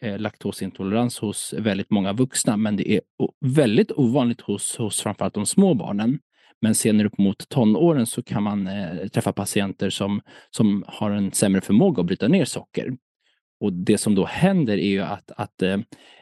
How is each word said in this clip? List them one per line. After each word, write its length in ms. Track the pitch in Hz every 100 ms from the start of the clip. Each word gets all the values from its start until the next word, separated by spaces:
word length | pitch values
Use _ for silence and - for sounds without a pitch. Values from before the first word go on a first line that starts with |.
eh, 160 | 113 98
laktosintolerans 1000 | 107 - 101 - 95 - 95 110 120 -
hos 360 | 104 107 - -
väldigt 320 | 110 98 98
många 220 | 104 95
vuxna, 440 | 104 131 - - 107
men 200 | 110 98
det 140 | -
är 100 | 104 - -
o-, 140 | - _
väldigt 520 | 139 143 123 117 214
ovanligt 480 | - 123 139 120 113
hos, 360 | - 101 - -
hos 240 | 107 -
framförallt 340 | - 98 98
de 120 | - 101
små 280 | - 196
barnen. 440 | 131 - - 117 147 - _ _ _
Men 140 | 110
senare 320 | 107 113 107 107
upp 120 | -
mot 300 | 98 - -
tonåren 580 | - 107 110 170 147 113
så 160 | -
kan 200 | - 117
man, 240 | 104 101 92
eh, 420 | 101 87 85 92
träffa 240 | 120 107
patienter 580 | 98 101 107 98 - 98
som, 300 | - 98 104 - - _
som 340 | - 107 101 -
har 240 | - 107
en 220 | 104 98
sämre 280 | - 104 95
förmåga 400 | - 104 190 127
att 60 | 87
bryta 220 | 92 113
ner 160 | 190
socker. 520 | 131 - - - - 131 _ _ _ _ _ -
Och 120 | 107
det 260 | 90 95 104
som 160 | -
då 100 | 95
händer 480 | 85 - 185 190 127
är 160 | 98 98
ju 120 | 98
att, 300 | 92 101 - -
att, 260 | 107 -
eh, 100 | 92 98 113 - - -